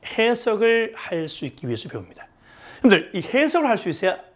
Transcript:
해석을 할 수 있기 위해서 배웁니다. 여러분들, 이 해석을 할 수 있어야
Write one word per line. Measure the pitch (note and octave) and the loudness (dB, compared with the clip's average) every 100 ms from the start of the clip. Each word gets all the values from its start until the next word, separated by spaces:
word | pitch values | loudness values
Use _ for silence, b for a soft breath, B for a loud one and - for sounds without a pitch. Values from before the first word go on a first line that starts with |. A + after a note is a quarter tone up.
해석을 | - - A3+ A#3 A#3+ G#3 A3+ A3+ A3 A3+ | -10 0 0 2 0 0 2 2 0 -8
할 | - E3+ D#3+ | -8 -6 -6
수 | - C3+ | -8 -10
있기 | - B2 | -8 -8
위해서 | A2+ - | -6 -8
배웁니다. | A#2 F#2 - - _ B B B B | -12 -14 -20 -20 _ B B B B
여러분들, | B3+ F#3 - | 6 6 4
이 | F#3+ | -8
해석을 | - B3+ D4+ E4 D4 | -2 2 2 2 2
할 | A3 | 0
수 | F#3 | -2
있어야 | D#3+ F#3 F#3 - | -2 -2 -2 -10